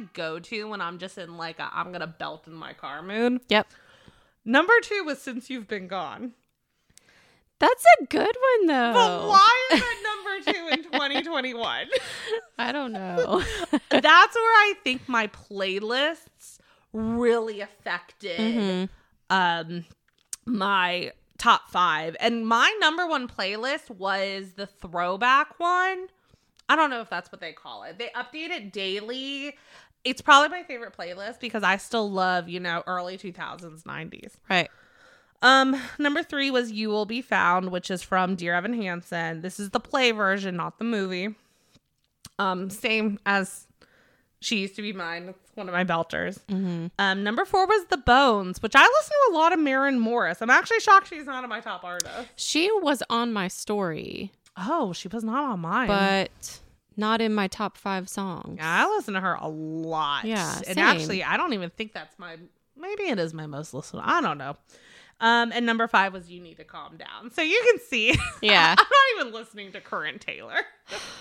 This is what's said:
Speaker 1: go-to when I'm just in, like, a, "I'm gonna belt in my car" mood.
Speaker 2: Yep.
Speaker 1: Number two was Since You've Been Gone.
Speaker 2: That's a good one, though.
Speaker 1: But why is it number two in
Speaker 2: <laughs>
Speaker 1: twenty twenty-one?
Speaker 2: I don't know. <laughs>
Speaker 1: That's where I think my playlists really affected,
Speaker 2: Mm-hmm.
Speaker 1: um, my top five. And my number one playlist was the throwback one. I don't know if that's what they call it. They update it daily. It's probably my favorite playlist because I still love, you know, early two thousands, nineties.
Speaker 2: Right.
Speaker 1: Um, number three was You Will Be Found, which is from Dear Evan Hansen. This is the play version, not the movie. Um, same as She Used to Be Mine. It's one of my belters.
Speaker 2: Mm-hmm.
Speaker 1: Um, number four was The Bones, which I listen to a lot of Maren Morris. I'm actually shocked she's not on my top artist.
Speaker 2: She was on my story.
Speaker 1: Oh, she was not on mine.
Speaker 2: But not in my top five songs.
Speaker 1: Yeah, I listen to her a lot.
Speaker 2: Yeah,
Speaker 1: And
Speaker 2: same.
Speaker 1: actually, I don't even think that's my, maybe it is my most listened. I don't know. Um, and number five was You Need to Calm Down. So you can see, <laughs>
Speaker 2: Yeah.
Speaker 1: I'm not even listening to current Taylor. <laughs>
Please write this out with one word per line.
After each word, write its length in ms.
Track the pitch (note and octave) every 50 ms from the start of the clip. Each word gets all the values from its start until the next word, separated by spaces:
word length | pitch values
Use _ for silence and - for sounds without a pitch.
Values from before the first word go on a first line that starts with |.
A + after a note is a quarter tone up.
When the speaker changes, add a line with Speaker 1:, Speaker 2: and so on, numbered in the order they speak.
| G#3+ E3+ -
Speaker 1:
go-to 520 | F3+ E3 D#3+ D#3+ F3 F3 - A#3 G#3 G#3+ G#3+
when 120 | G#3+ G3
I'm 180 | F3 E3+ F3+ F3
just 180 | F#3 F#3+ -
in, 200 | G3 F3 E3 E3+
like, 240 | E3+ E3 E3 E3 -
a, 100 | C#3+ -
"I'm 200 | - E3 E3+ F3+
gonna 160 | F3+ F3 D#3 E3
belt 400 | D#3+ - D#3 D3 D#3 D#3 _ D#3+
in 60 | E3
my 180 | D#3+ D3+ C3
car" 300 | C3+ - - C3+ C#3+ D3+
mood. 380 | E3 F#3+ G#3 A3 A#3 B3 B3+ B3 _ -
Speaker 2:
Yep. 200 | G#3 G#3+ - _ _ _ _ _ _ _ _ - _ _ _ _ _ _ -
Speaker 1:
Number 280 | G#3+ B3 D4 E4+ G4+ A#4 A#4
two 220 | - - G#4 G4+ F4
was 180 | D4+ C#4 -
Since 260 | - C#4 A#3 A#3+ - -
You've 200 | C4 A#3+ G3+ -
Been 180 | G#3+ G3 F#3
Gone. 460 | F3 G3 F#3 D#3+ C3+ G#2+ - A#3 A#3+ - _ _ _ _ _ _ _ _ _ _ _ _ _ _ _ _ _ _ _ _ _ _ _ _ -
Speaker 2:
That's 240 | C#4+ A#4+ B4 - - E5+ E5+ C5
a 40 | C#4
good 200 | - D#4 - - G#4 A#4 B4+ B4+ C5 B4+ A4
one, 80 | F#4+
though. 260 | D#4+ C#4+ B3+ A#3+ A#3+
Speaker 1:
But 360 | A#3 B4 A#4 - - - - G#4
why 400 | G4+ G4 G4+ A4+ A#4+ B4+ C5 B4+
is 100 | D#5 -
it 200 | B4 A#4+ A#4 G4
number 500 | G4+ G#4+ G#4+ G4 F#4 G4+ F#4+ G4 - D4+
two 160 | - F4 E4+ D#4+ C4+
in 160 | E4 D#4+ F4
Speaker 2:
<laughs> 80 | B3+ C#4+
Speaker 1:
twenty 240 | C#4+ C#4 C#4+ C4+
twenty-one? 640 | C#4+ E4+ E4 C4+ B3+ B3+ A#3+ A#3 A3+ C#3+ A#2 C3 E3+ - C5 B4+ - - - - - A4+ G#4+ A#4 - _ - -
Speaker 2:
I 140 | - -
don't 200 | - D4 C4+ A#3+
know. 500 | A3 - F#3+ - - B4 B4 - - F#4 - A#4 A4 G4 E4+ -
<laughs> 180 | D#4 - - -
Speaker 1:
That's 440 | C#4 C4 C4+ D4+ D#4+ F4 G4+ G#4 -
where 200 | A#4 A4+ A4+ A4+
I 200 | G#4+ G#4 G#4 G4 G4+
think 260 | - C4+ B3+ C4 - -
my 200 | B3 A3+ G#3+ G#3
playlists 1300 | - - - - G#3 G3 F#3+ F#3+ F#3+ G3 G#3+ A3 A#3+ C4 C#4+ D#4 E4 - _ _ _ _ - - - _ _ _ _ _ _ _
really 680 | - A3 A3 A3+ A#3 A#3 A#3+ A#3 A#3 A#3 A3 A3+ G#3 G3+
affected, 800 | G3 - _ _ - G3+ F3 F3 - _ _ _ G3+ F#3+ E3+ A3
Speaker 2:
Mm-hmm. 440 | A3 A3+ A#3 A#3 G3+ F#3+ F#3 F3+ F#3 F#3+ - _ _ _ _ _ _ -
Speaker 1:
um, 540 | F#3+ F#3+ F3+ E3+ E3+ E3+ E3 E3 F3 F3 E3 _ _ _ _ _ _ _ _ - - _ -
my 680 | A#3 B3 G#3 F#3+ G3+ G3+ F#3 F3+ F3+ F3+ F3+ - - - _ _ _ _ -
top 300 | - A#3 G3+ - - -
five. 460 | - F#3 F3+ E3+ D#3 D3+ D#3+ E3 E3 -
And 260 | - A#3 A#3 A#3 A3+
my 280 | A3 A#3 A#3 C#4 F#4 A4 G#4+
number 260 | F4 D#4 D#4+ F4 F4+
one 200 | E4 D#4 C4+ B3 A#3+
playlist 640 | - - G3 F#3+ G#3 A3 A#3 C4+ D4 D4+ - -
was 600 | A3 F#3 F#3+ G3 F#3+ G3 F#3+ G3 G3 G3 G3 F#3+ F3+
the 100 | G3 G3+
throwback 920 | F#3+ _ - - F3 E3 F3 F3 F3+ F#3+ G3 A#3+ B3+ C4 C#4 D4+ - - -
one. 480 | E4+ F4 F4+ F4+ F#4 F#4+ F#4+ F#4 F#4+ - _ _ _ _ _ _ _ _ _ _ - -
I 80 | C#4
don't 120 | D#4+ D#4 C#4+
know 100 | B3+ A#3
if 80 | G#3+ -
that's 200 | F3+ F3 - -
what 80 | G3 -
they 120 | F3+ D#3+
call 320 | D3 - - C3+ A2+ G2+ G#2
it. 140 | D3+ E3+ G3
They 100 | A#3+ -
update 420 | - A#3+ B3 - - D#4 E4 E4+
it 220 | F4+ C#4+ G#3 G3
daily. 840 | - G3+ G3 F#3+ F#3+ G#3 G#3 A3+ B3+ C4 C4+ C#4 C#4 C#4 C#4 D4 - _ _ _ - - - _ _ _ -
It's 160 | B3+ C4 -
probably 260 | - D#4 C#4+ C#4 D4+ D4+ F4
my 60 | F4+
favorite 320 | D#4 - C4 A#3 A#3 F#3+ -
playlist 440 | - F3 F3 F3 F#3+ G3 A3+ A#3+ -
because 220 | B3 A#3 A3+ G#3+
I 140 | G3 F3+ F#3+ G3
still 320 | - - B3 A3+ G#3+ G#3
love, 380 | G3 F#3+ F#3 F#3 F3+ F3+ E3+ E3+
you 100 | F3 F3+
know, 220 | F3+ E3+ E3 F3 -
early 300 | - F#3 F3+ F3 F3+ F#3
two 160 | F#3 - F#3
thousands, 540 | E3+ F#3 D3+ - - F3 F3 E3 D#3 D#3+ -
nineties. 500 | - C#3 D3+ D#3+ - - - - - _ _ _ -
Speaker 2:
Right. 180 | F#3+ F3+ D#3+ - _ _ _ _ _ _ - - _ _ _ _ _ -
Speaker 1:
Um, 360 | A#3+ B3+ C4+ C4+ C4 C4+ C4+ C4+ B3 - - -
number 240 | D4 C#4+ C#4+ E4
three 280 | E4 - D4+ C#4 C#4 C#4
was 220 | B3+ B3 A#3+ A3+
You 160 | G#3+ G#3+ A3 G#3+
Will 160 | G#3 G#3+ G#3
Be 160 | G3 A#3 B3+
Found, 500 | B3 - G#3 F#3 F3+ F3 F3+ F#3 F#3 F#3
which 200 | F3+ F3+ - -
is 120 | F#3+ F3
from 340 | - - F#3+ F#3 F#3 F3+ F#3+
Dear 180 | F3 E3+ F3 F3
Evan 180 | F3 F#3 A3
Hansen. 720 | B3 A#3 G3+ F#3 F3 F3 F3 - - E3+ E3 D#3+ E3 D#3+
This 180 | E3+ F#3 - -
is 80 | G3+ G3
the 100 | - A#3+
play 320 | - - - C4+ B3+ A#3+
version, 460 | A3 G#3+ G3+ F#3+ G3 G3+ G3 F#3+ F3
not 220 | E3+ D#3+ D#3+ - -
the 60 | A3
movie. 500 | A#3 A#3 G3+ F#3+ F#3 F#3 F3+ F#3+ G#3+ G#3 _ _ _ _ _ _ _ _ _ _ _ _ _ _ _ _ _ _ - - -
Um, 320 | G3 F#3+ F#3 F3+ F#3+ F#3+
same 480 | G3 - - A3+ A3 A3 G#3+ G#3+ G3+ - -
as 400 | G3+ G3+ G3 F#3 - - - - _ _ _ - _ _ _ _ _ _ _ _ _ _ -
She 200 | - - A#3 G3+
Used 160 | F#3+ F#3+ -
to 60 | A3
Be 120 | G#3 G#3 F#3+
Mine. 340 | F#3+ E3+ E3 E3+ E3+ F3 F#3+
It's 260 | F#3 _ _ _ -
one 120 | A3 G3 F#3
of 60 | F3
my 100 | F3+ F#3
belters. 540 | F3+ E3 E3 E3 - - - F3 F3+ G3 - _ -
Speaker 2:
Mm-hmm. 380 | G3 F#3+ G3 F3+ E3+ E3+ E3 F3 - -
Speaker 1:
Um, 240 | G3 F#3+ F#3+ G3
number 220 | G3+ G#3 A3+ F4 G4
four 220 | - - F#4 F#4+
was 180 | F4+ A4 G#4 F4 -
The 80 | F#4 C#4
Bones, 640 | - B3 A#3+ C4+ C#4+ B3+ A3 G3+ F#3+ F3+ F3 -
which 120 | - G#3+ -
I 80 | C#4
listen 300 | D#4+ A4+ C5 D#5 D5 - D5+ C#5+ C#5 A#4
to 40 |
a 40 | E4+
lot 160 | D#4 D#4+ E4+
of 60 | F4+ D#4+
Maren 400 | D4+ C#4 C4 C4+ C#4 C#4 C4 A#3+
Morris. 420 | A3+ A3 A#3+ A#3+ F#3+ E3 F3+ -
I'm 80 | A3+ A#3
actually 300 | C4 E4 - - A4+ G#4+
shocked 280 | - A4 G4 G4 G4 -
she's 180 | F4 D4+ C#4+
not 180 | C#4+ C4 B3+ B3+
on 60 | A#3
my 100 | G#3+ A3+
top 240 | - A3+ F#3+ F3 F3+
artist. 300 | F3+ F3 F3 - - - A#3 B3 - -
Speaker 2:
She 340 | - - - - D4+ E4+ G#4 A4 G4+
was 220 | E4+ C#4+ C#4+ - - -
on 220 | A#3 A#3 A#3+ A#3+ A3
my 140 | G3+ F3+ F#3
story. 840 | - - - - G#3 G#3 F#3+ E3+ D#3 D3 - - - - - G3 _ _ _ _ -
Speaker 1:
Oh, 380 | F#3+ F3+ A#3+ E4 E4+ B3+ F#3 E3
she 140 | - - F3+
was 140 | A3 A#3
not 220 | A3 A3 A#3 C#4 D4
on 160 | C4 G#3+ F3
mine. 260 | E3 E3 G3 B3 B3+ G#3
Speaker 2:
But 720 | G3+ G3 G3 G3 G3 G3 F#3 - _ - - - - - - _ _ _ _ _ -
not 240 | G#3 G#3+ G#3+ A3+ A3
in 140 | A3+ G#3+ G#3+
my 120 | G#3 G3
top 300 | F#3+ - - G#3 F#3+ _
five 320 | - - G3+ G3 F#3 F#3 -
songs. 480 | - G3+ G3 F#3+ E3 - - - - -
Speaker 1:
Yeah, 280 | D#3 D#3+ E3+ G3+ C#4
I 20 | F#4+
listen 240 | G#4+ G4+ B3 A3+ F#3+
to 60 | F#3+
her 140 | F#3+ F3+ E3
a 140 | - - D#3
lot. 760 | D#3 D#3 D#3 D#3 D#3+ D#3+ D#3+ D#3+ D#3+ D#3 D3+ C#3+ C#3+ C3+ -
Speaker 2:
Yeah, 320 | A3 A3 G3+ E3+ D3+ - - -
Speaker 1:
And 100 | E3 F#3
Speaker 2:
same. 20 | -
Speaker 1:
actually, 440 | G3+ A3+ C#4+ D#3+ D#3 D#3+ G3 F#3
I 140 | D3 C#3+ F#3
don't 160 | B3 E4+ F4
even 160 | A#3 G3 F3 E3+
think 240 | _ - A3 G#3+
that's 260 | - F#3 D#3 _ _ -
my, 200 | F3+ E3+ E3 D#3+ F3 - _ _ _ _ _
maybe 280 | C#4 E4 F#4+ G#4 G#4 G4+
it 140 | F4 A#3+ F#3
is 160 | E3 D#3+ D#3+
my 120 | D#3+ D#3
most 280 | D3+ C#3+ C#3+ D#3 - -
listened. 260 | C3 - - - -
I 200 | - - D#4 F4
don't 160 | C4+ F3 D3 C#3+
know. 180 | C3 C#3 D3 _ _ _ _ - _ - - - - _ _ -
Um, 320 | A3+ A3+ A#3 A#3 A#3 A#3 A3+
and 100 | A#3+ A#3+
number 240 | A#3 A3+ A3+ A3+ A3+
five 240 | - G3+ G3 G3
was 180 | F#3 F#3 E3+ E3+
You 120 | F3 F3
Need 160 | F3 E3 D#3+ D#3+
to 60 | D#3
Calm 340 | _ - D#3+ C#3+ - D#3+ D#3+
Down. 320 | - - - G#2+ - A#3+
So 100 | - F4
you 180 | D#4 D#4 F#4+ A#4+ A4+ A#4+
can 100 | G#4+ -
see, 340 | - - C4 A3+ G#3+ B3 D#4 - - -
<laughs> 140 | - -
Speaker 2:
Yeah. 320 | - G#3+ G3+ F3 D#3+ D#3+ F3 -
Speaker 1:
I'm 80 | A4 - C#5 C#5 C5+ C5 A4+
not 40 | F#4+
even 120 | C#4 A#3
listening 400 | G#3+ A3+ A3+ - - G#3 G3+ F#3+
to 80 | G3 F#3+
current 400 | - - A3 F3+ D3+ D3+ - G#3
Taylor. 360 | - - - - A2+ A2+ - F4 G#4 - _ _ _ -
<laughs> 60 | G3+ - - - - -